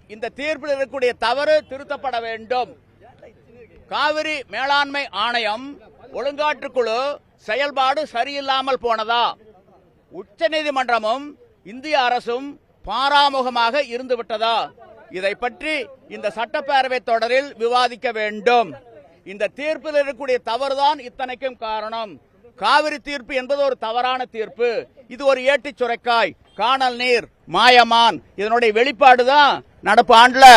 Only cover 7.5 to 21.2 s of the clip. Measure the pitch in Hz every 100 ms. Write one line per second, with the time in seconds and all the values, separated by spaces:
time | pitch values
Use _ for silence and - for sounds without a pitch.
7.5 | 226 285 269 262 285 294 233 269 285 269
8.5 | 269 269 254 240 220 220 233 220 - -
9.5 | - _ _ _ _ _ 170 214 - 320
10.5 | 311 294 262 254 233 220 262 294 - _
11.5 | _ 170 240 294 285 247 247 233 240 285
12.5 | 277 _ _ - 220 277 285 285 269 247
13.5 | 240 233 277 240 233 262 240 233 220 226
14.5 | 226 147 - - - - 180 196 202 247
15.5 | 226 302 302 226 - - 214 208 214 233
16.5 | 302 277 277 262 254 - 226 226 254 285
17.5 | 208 233 247 247 240 247 220 214 214 214
18.5 | 247 202 135 - - - _ 170 202 208
19.5 | - 294 302 302 294 277 233 269 247 -
20.5 | 233 269 269 277 302 247 -